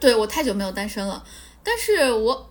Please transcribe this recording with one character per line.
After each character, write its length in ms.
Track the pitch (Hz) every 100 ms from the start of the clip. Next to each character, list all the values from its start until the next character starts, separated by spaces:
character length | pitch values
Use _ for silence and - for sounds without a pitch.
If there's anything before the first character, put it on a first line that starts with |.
对， 140 | 269
我 120 | 233 214
太 160 | -
久 120 | 269
没 100 | 202
有 80 | 196
单 160 | 196 208
身 180 | 208 196
了， 160 | 185 - - - -
但 140 | - 466
是 320 | 453 392 269
我， 400 | 226 220 - -